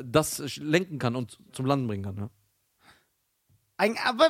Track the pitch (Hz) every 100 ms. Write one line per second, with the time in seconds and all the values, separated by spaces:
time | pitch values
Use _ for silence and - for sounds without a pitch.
0 | 131 147 156 - 143 - 147 160 190 147
1 | 127 123 117 - _ - 131 139 123 101
2 | 98 98 104 _ _ _ _ _ _ _
3 | _ _ _ _ _ _ _ - 208 226
4 | - 233